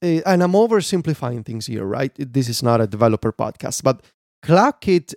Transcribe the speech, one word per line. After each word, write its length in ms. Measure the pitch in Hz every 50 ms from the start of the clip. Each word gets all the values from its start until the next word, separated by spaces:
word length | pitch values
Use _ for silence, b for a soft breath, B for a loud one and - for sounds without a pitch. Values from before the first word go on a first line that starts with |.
| -
uh, 200 | 175 165 165 -
and 180 | 190 190 175 180
I'm 100 | 175 185
oversimplifying 920 | 202 226 233 226 208 170 - - 180 160 160 151 - - 123 123 117 113
things 220 | - 113 113 110
here, 180 | - 113 107 98
right? 280 | 98 107 123 135 139 -
This 320 | - 143 131 120 135 127 117
is 140 | 117 - -
not 180 | 120 117 113
a 60 | 113
developer 460 | 101 104 104 117 113 110 104 - 113 -
podcast, 500 | - 113 110 - - - 135 - - -
but 220 | 135 127 - b b b _ _ _ _ _ -
CloudKit 680 | - 165 185 220 285 277 - - 208 185 175 - - -